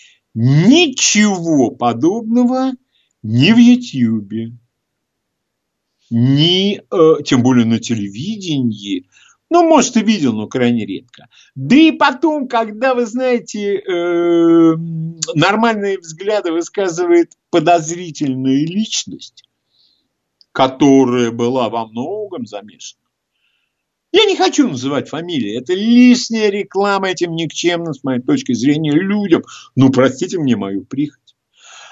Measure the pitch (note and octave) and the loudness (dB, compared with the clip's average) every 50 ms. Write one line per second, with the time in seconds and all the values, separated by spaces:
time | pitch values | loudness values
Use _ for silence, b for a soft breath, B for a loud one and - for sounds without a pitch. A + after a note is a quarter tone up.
0 | b b b b b _ _ A2+ A2+ B2+ C#3 D3 E3+ G3+ C#4 E4+ F4+ D4+ - - | b b b b b _ _ -2 0 2 4 4 6 6 6 4 4 2 0 -2
1 | - - - G#3 G#3+ G#3+ G3 F3+ E3 E3 D#3+ C#3+ B2 G#2+ - - A#2+ A#2+ A#2 A#2 | -2 0 2 2 2 2 0 -2 -2 0 2 2 2 0 0 -2 -2 -2 -2 0
2 | B2+ E3 G3+ A#3 A#3 A3 A#3 B3 B3 A#3+ B3+ B3+ C4 C4 C4 - _ _ _ _ | 0 0 -2 -2 -4 -2 0 2 2 2 0 0 -2 -4 -6 -8 _ _ _ _
3 | _ _ _ _ - G#2+ A2 A#2+ C3+ F3+ A3+ A#3+ A#3+ A#3+ B3 B3 B3 - - C3+ | _ _ _ _ -8 -2 0 2 2 4 6 6 6 6 6 4 2 -6 -4 -2
4 | A#2+ A2+ A2+ A2 G2+ G2 G#2 A2 A2+ A#2 A#2+ A#2+ _ _ _ _ _ _ _ _ | 0 0 0 -4 -6 -8 -8 -8 -8 -10 -14 -18 _ _ _ _ _ _ _ _
5 | _ _ _ _ _ _ _ _ _ _ _ _ _ _ _ _ _ _ _ _ | _ _ _ _ _ _ _ _ _ _ _ _ _ _ _ _ _ _ _ _
6 | _ _ A#2 A#2 A#2+ C3 C#3 C#3+ D3+ E3+ F3+ F#3 G3 G3+ G#3 - - _ - - | _ _ -2 0 2 2 2 2 2 2 2 2 0 0 -2 -4 -8 _ 2 4
7 | D#3+ D#3 D#3+ D3 D3 - C3+ B2+ A#2 B2+ C3 B2 A2+ A2+ A2+ A2 A2+ - A#2 G#2+ | 4 4 4 2 0 0 0 2 4 4 4 2 2 2 0 -2 -2 -4 -6 -6
8 | G2+ G2 G2 G#2+ C#3+ G3 A3 G#3 F#3+ F3+ D#3 C#3 B2+ A#2 G#2+ G2+ G2+ G2+ G2 F2+ | -6 -8 -8 -10 -8 -8 -8 -8 -6 -6 -4 -2 -2 -4 -4 -6 -8 -8 -8 -8
9 | F2+ _ b b b b b b _ _ D#4 F4 F4 E4 D#4+ D4 - - - E4 | -8 _ b b b b b b _ _ 2 2 4 4 4 4 2 2 0 0
10 | G3+ G3+ A3 G3 D3 B2+ A2 G#2+ G#2+ G2+ - C3+ B2 A#2+ A#2+ A#2 G#2+ G2 F#2+ - | 0 0 0 0 0 -2 -2 -2 -6 -6 -4 -2 0 0 0 -2 -4 -6 -10 -12
11 | - _ _ - - _ b b b b b C#3 C3+ C#3 A3+ D4 D#4+ D#4+ D#4 D#4+ | -12 _ _ -20 -20 _ b b b b b -12 -2 2 4 6 6 4 4 2
12 | D4+ C#4 C4+ C4 - D#4+ D4+ D4+ C4+ - - A#3 A#3 A3 G#3 G#3+ A#3+ C4+ B3+ A#3+ | 0 0 0 0 -2 -2 -2 -2 -6 -4 -4 -4 -4 -4 -6 -4 -2 -2 0 -2
13 | A#3+ A3 G3+ B3 B3+ B3+ B3 A#3 E3 - - G#3 G3+ G3+ G3+ F#3+ - F#3+ F#3 F3 | -2 -4 -4 -4 -2 0 -2 -2 -4 -6 -10 -6 -4 -4 -4 -4 -4 -4 -4 -4
14 | E3+ F3 F3 E3+ E3+ E3+ E3+ E3+ E3+ E3 E3 E3 E3 E3 D#3+ D#3+ E3 E3 E3 D#3+ | -2 -2 -2 0 0 2 2 4 4 4 6 6 6 4 4 2 -4 -8 -8 -8
15 | D#3+ D#3+ E3 E3 D#3 - B4+ D3+ D#3 F#3+ G3+ G#3+ A3+ A#3 A3 G#3 G3 G3+ G3 F#3 | -8 -8 -8 -10 -10 -4 0 0 2 2 2 2 2 0 0 0 -2 -4 -4 -6
16 | E3+ E3 D#3+ D#3 G3 G3 G#3+ G#3 F3+ E3+ E3 E3+ E3+ - _ - G3 F#3 E3+ D#3+ | -8 -14 -16 -8 -4 -2 -2 -2 -2 -2 -4 -4 -4 -6 _ -4 -4 -4 -2 -4
17 | F3+ F3 F3 E3+ E3+ - _ _ _ _ - - - E3+ F3 E3+ D#3 D#3 E3+ F3 | 0 2 4 2 2 0 _ _ _ _ -2 0 4 4 2 2 2 -4 -8 -10
18 | F#3 F3 D3 - D3+ C3+ C3 C3 C3 C3+ C3+ C#3 D3+ E3 F3 G3+ A3 - - - | -10 -12 -8 -6 -6 -4 -4 -2 -2 0 0 0 0 -2 -4 -4 -6 -4 -6 -8
19 | - - - - - - _ - _ _ _ _ _ _ _ _ _ _ _ _ | -8 -10 -14 -18 -18 -20 _ -20 _ _ _ _ _ _ _ _ _ _ _ _
20 | _ _ _ _ _ _ _ _ _ _ _ - C3 C3 C3 - D3+ C#3+ C3+ C3+ | _ _ _ _ _ _ _ _ _ _ _ 0 0 0 0 0 2 4 4 6
21 | C3+ A#2+ A#2+ B2 A#2+ A#2 A#2 A#2 A#2+ A#2+ C3 C3 B2 G#2+ G#2+ A#2 A2+ A2 G#2+ A#2 | 4 2 2 0 0 -2 -2 -2 -2 -2 0 -2 -2 -2 -4 -6 -8 -8 -10 -10
22 | B2+ D#3 G3 G#3+ G#3+ G3+ F3+ D#3 A#2+ G#2 G#2 G2+ G2+ G#2 F2 _ - - - _ | -10 -8 -8 -10 -10 -10 -10 -12 -12 -12 -12 -16 -16 -16 -20 _ -20 -20 -20 _
23 | _ _ _ _ _ _ _ _ _ _ _ _ _ _ _ _ _ _ _ _ | _ _ _ _ _ _ _ _ _ _ _ _ _ _ _ _ _ _ _ _
24 | _ _ - F#4 A4 G#4 F#4 C#4 F#4 F#4 - - C#4+ G#3+ D3+ A#2+ A#2+ C#3 D3 C3+ | _ _ 0 2 2 2 2 0 0 -2 2 0 0 0 -2 -6 -6 -4 -4 -4
25 | - - - D3 E3+ F3 F3 C#3+ A2 G2+ G#2 B2 B2+ B2+ F3+ F#3+ G#3 A3+ A#3 A#3+ | -6 -6 -10 -10 -8 -6 -4 -4 -4 -4 -6 -8 -4 -4 -4 -2 0 2 4 6
26 | B3 B3 B3 A#3+ - - A3+ A3 G#3+ G#3 G3 G#3 F#3+ - - F#3+ G3+ G3+ G3+ G3 | 8 6 6 4 2 -4 -4 0 0 0 0 -2 -6 -4 -2 -2 0 0 0 0
27 | F#3+ F#3+ F#3 - F3 E3+ E3 E3 E3 D3+ - - - E3+ F3 E3+ E3+ E3 D3 - | -2 -4 -2 -4 -4 -4 -4 -6 -6 -6 -8 -2 -2 -2 -2 -2 -4 -6 -8 -6
28 | _ C3+ C3 B2 B2 - D3+ B2 C3+ - B2 A2 A2+ C#3 D3 D3+ D#3+ D3+ C#3+ D3+ | _ -4 -4 -4 0 -2 -2 -2 0 -4 -4 -2 0 0 0 0 0 0 0 0
29 | F#3 G3 G3+ G#3+ G3+ F#3+ D#3+ - - B B B B B B - C3+ C3+ C3+ B2+ | 0 0 -2 -2 0 2 0 0 0 B B B B B B 4 4 4 4 4
30 | C3 C3 C3 - F3+ F#3 F3 F3+ D3+ C3 A#2 G2+ G2 G2 G2 G2 F#2+ _ - C3 | 2 2 0 -2 -8 -6 -4 -4 -2 -2 -2 -2 -2 -6 -6 -8 -8 _ -6 -6
31 | D3+ C#3+ - _ _ _ _ _ _ _ B B B B B B B B | -6 -6 -6 _ _ _ _ _ _ _ B B B B B B B B